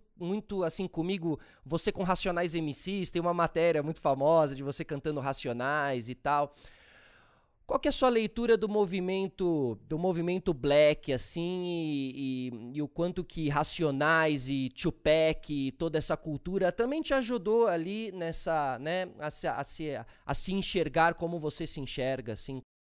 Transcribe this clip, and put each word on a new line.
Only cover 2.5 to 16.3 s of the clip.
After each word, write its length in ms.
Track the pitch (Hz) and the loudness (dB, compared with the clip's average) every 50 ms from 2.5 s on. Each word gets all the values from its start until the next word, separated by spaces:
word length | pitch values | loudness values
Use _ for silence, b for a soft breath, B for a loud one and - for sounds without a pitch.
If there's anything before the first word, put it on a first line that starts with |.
| 156 | 0
M 180 | 170 160 151 139 | -2 -2 -2 -4
Cs, 380 | - - 185 196 202 180 - | -4 -4 -4 -4 -4 -4 -2
tem 100 | - 175 | -2 0
uma 140 | 170 175 175 | 0 2 2
matéria 480 | 175 170 156 - 170 165 170 160 151 143 | 2 2 2 2 4 4 4 4 2 0
muito 180 | 151 160 - | -2 -4 -2
famosa 540 | - 151 139 135 139 151 165 165 156 139 139 | 0 0 2 4 4 6 6 6 6 4 0
de 80 | 131 139 | -4 -6
você 220 | 139 135 - 160 | -6 -6 -6 -6
cantando 360 | - 151 143 - 160 151 143 | -6 -6 -6 -4 -4 -4 -2
Racionais 920 | 127 139 139 - - 131 117 117 123 135 147 151 143 143 135 123 110 120 | -2 -4 -4 -2 -4 -4 -2 -2 -2 0 0 0 0 0 -2 -2 -4 -6
e 40 | 127 | -8
tal. 380 | - - 139 147 143 147 143 b b b b b b b b b b b b b b b b b b b b b _ _ | -6 -2 0 2 2 2 0 b b b b b b b b b b b b b b b b b b b b b _ _
Qual 120 | - - - | -2 -2 0
que 80 | - | 2
é 40 | 294 | 2
a 20 | 277 | 2
sua 160 | - 269 254 | 4 4 4
leitura 480 | 240 226 220 208 - - 233 233 226 | 4 4 2 0 -2 0 2 4 4
do 100 | 208 214 | 4 4
movimento, 1120 | 208 208 208 208 175 185 190 175 180 190 190 190 185 - - 185 175 165 151 135 120 110 98 - | 2 2 2 2 2 0 -2 -2 0 0 -2 -2 -4 -2 -2 0 2 2 2 0 0 -2 -4 -6
do 120 | - 160 156 | -6 -4 -2
movimento 560 | 175 190 175 170 165 175 180 185 - 190 165 | 0 0 0 0 0 0 -2 -2 0 -2 -2
black, 580 | 127 120 143 143 147 151 147 151 - - - 135 | 0 2 4 6 8 8 6 6 2 0 -2 -2
assim, 540 | 123 - - - 170 170 175 185 180 180 | -2 -2 -4 -4 -4 -4 -2 -2 -4 -4
e, 440 | 175 175 170 160 156 147 139 135 131 127 | -4 -4 -2 -2 -2 -2 -2 -4 -4 -6
e, 600 | 135 139 131 131 127 127 127 120 110 113 120 131 151 | -6 -6 -4 -4 -4 -6 -6 -8 -10 -10 -8 -6 -4
e 20 | |
o 80 | 147 143 | -4 -4
quanto 340 | - - 170 180 175 185 170 | -2 -2 -2 -2 -2 -4 -8
que 280 | - - 165 156 143 | -6 -6 -4 -2 0
Racionais 1000 | 143 147 151 - - - 165 151 135 135 147 156 165 165 160 156 151 139 127 127 | 0 0 0 0 0 0 0 0 0 2 2 4 4 4 4 4 2 0 -2 -2
e 220 | 139 135 131 127 | -2 -2 -2 -4
Tupac 840 | - - - 170 - - - 151 156 160 160 160 156 - - - 147 | -4 -4 -2 -4 -2 0 2 4 4 6 6 4 2 0 -4 -6 -4
e 180 | 143 135 135 123 | -4 -4 -4 -4
toda 260 | - 165 165 151 156 | -2 -2 0 0 0
essa 180 | 147 - 165 | 0 0 -2
cultura 560 | - - 160 | -2 -4 -6